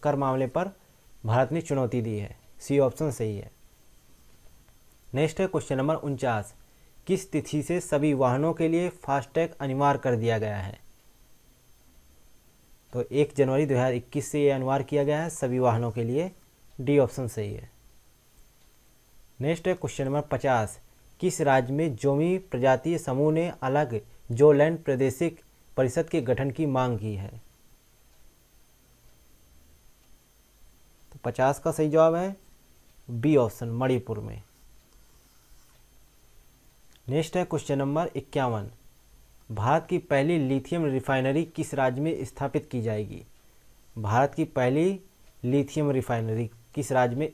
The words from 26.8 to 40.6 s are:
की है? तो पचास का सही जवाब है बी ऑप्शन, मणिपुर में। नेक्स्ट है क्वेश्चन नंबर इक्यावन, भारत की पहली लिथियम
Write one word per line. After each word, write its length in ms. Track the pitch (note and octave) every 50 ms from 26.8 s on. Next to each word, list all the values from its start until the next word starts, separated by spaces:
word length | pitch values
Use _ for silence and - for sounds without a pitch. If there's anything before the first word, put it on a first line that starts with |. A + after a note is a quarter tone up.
| B2+ B2 A#2+ G#2
की 140 | G#2 A2 G#2
है? 140 | G2 G2 - - A2+ - - - _ - - - - _ _ _ _ _ _ - - - - - _ _ _ _ _ _ _ _ _ _ _ _ _ - - - _ _ - - - _ _ - - - - - - - - - _ _ - - - _ _ _ _ _ _ _ _ - - - - - - - _ - -
तो 80 | - - -
पचास 360 | A#2+ A#2 - B2+ C3+ C#3+ -
का 120 | - E3
सही 180 | D#3 - D#3 D#3
जवाब 260 | D3 D#3+ D#3+ E3 E3
है 200 | E3+ F3+ G3 G3 - - - - - _ _ _ _ _ - _ - -
बी 280 | - A#2+ A#2 A#2 D3 D#3
ऑप्शन, 320 | C#3 A#2+ A2 - - A#2+ A#2
मणिपुर 500 | A2+ A#2+ B2+ C3 B2+ B2 A#2+ - A2 G#2+
में। 220 | G#2+ G#2+ A2 G#2+ - _ _ _ - - - - _ _ - - - - - - _ _ _ - _ _ - - - - - - - _ - - - - _ _ - - - - - - - _ _ - - _ - - - - _
नेक्स्ट 300 | - B2+ D#3 D#3+ D#3+ -
है 60 | F3+ F3+
क्वेश्चन 320 | F3+ E3+ D3 - - C#3+
नंबर 320 | C3+ C#3 C#3 C#3+ D#3 F3 - -
इक्यावन, 540 | - - - - C#3+ C3+ B2 A#2 G#2+ G2+ G#2+ - - - - - - - _ - - - - - - - -
भारत 360 | A2+ G#2 G2+ A#2+ D3 E3 E3 -
की 80 | F#3 F3
पहली 380 | - - D3 C3+ C#3 D#3 F3 E3
लिथियम 460 | C#3 C3 C3+ C3+